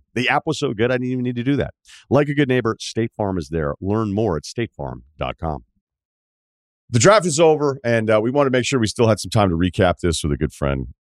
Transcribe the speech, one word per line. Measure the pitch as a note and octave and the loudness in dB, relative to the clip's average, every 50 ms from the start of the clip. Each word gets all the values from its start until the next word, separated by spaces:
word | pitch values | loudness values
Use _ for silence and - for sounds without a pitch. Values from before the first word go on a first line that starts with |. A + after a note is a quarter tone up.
| _ _ - | _ _ -6
The | A#2 B2+ A#2 | -4 -2 0
app | C3 D3+ - | 0 -2 -2
was | D#3+ D3+ | -4 -4
so | - D3 C3+ A#2 | -4 -4 -4 -2
good, | G2 A#2 B2 | -2 0 0
I | B2+ | 0
didn't | B2 B2+ | -2 -2
even | B2 B2+ B2+ B2 | -4 -4 -4 -4
need | B2 B2 | -4 -4
to | A#2+ A#2 | -4 -2
do | C3+ C#3+ | -2 -2
that. | A#2+ - - _ _ _ - - - _ - | -2 -2 -6 _ _ _ -20 -20 -20 _ 0
Like | A#2 C#3+ D3+ D3 | 0 0 2 0
a | C#3+ | 0
good | C#3+ D3 | 0 0
neighbor, | B2+ B2+ B2+ A2+ A2+ A2+ - | 2 2 0 0 0 -4 -4
State | - - - A#2 A#2 A2+ _ | -8 -8 -4 -4 -4 -4 _
Farm | - G#2+ G2 F#2 | -4 -4 -2 -2
is | F2+ D2+ C#2+ | -4 -4 -4
there. | D#2+ D#2+ D2+ C#2+ D2 - | -4 -4 -2 -2 -4 -6
Learn | F2+ F#2+ G#2 A2+ A2+ G#2 F#2+ | -4 -2 -2 -2 -2 -2 -2
more | G#2+ A#2 G#2 D#2+ | -2 0 0 -2
at | D2+ - | -4 -6
state | - - A#2+ A2+ - | -8 -8 -8 -8 -8
farm | _ - C#2 C2 B1 B1 A#1+ _ _ | _ -10 -10 -10 -10 -14 -18 _ _
dot | - C2+ B1+ B1+ | -10 -8 -8 -8
com. | - E2+ D#2+ D2 C2 - _ _ _ _ _ _ _ _ _ _ _ _ _ _ _ _ _ _ _ _ _ _ _ _ - | -6 -6 -6 -6 -8 -10 _ _ _ _ _ _ _ _ _ _ _ _ _ _ _ _ _ _ _ _ _ _ _ _ -2
The | A#2+ A#2 | 0 4
draft | - F#3+ G#3+ G#3+ E3+ | 6 6 6 6 4
is | F3+ C3+ | 0 2
over, | D#3 E3+ D#3+ D#3 C#3 D3 C#3 C3+ C#3 - | 4 4 4 4 4 2 -2 -2 -2 -2
and, | A#2 A#2 A2+ A2 G#2+ | 0 0 0 2 2
uh, | A2 G#2+ G#2+ | 2 2 2
we | B2 | 0
wanna | C3 D3 C#3+ C3 | 0 2 2 2
make | B2+ B2+ A#2 | 2 0 0
sure | - C#3 B2+ | 0 0 0
we | A2 | 0
still | G2+ - - A#2 | 0 0 2 2
had | A2 G#2+ - | 2 2 0
some | - F#2 | -2 -2
time | - A2 G#2 F#2 | 2 2 2 4
to | E2+ | 2
recap | E2 F2+ F2+ - - F#2+ F2 E2+ - | 2 0 0 2 2 2 2 2 0
this | - F2 D#2 - - | 0 -2 -2 0 -2
with | D2 | -2
a | C#2+ | -2
good | C2 D2+ C#2 - | -2 -2 -6 -4
friend. | - C#2+ C#2 C#2 C2+ C2 C2 - _ | -4 -4 -2 -2 -4 -6 -10 -14 _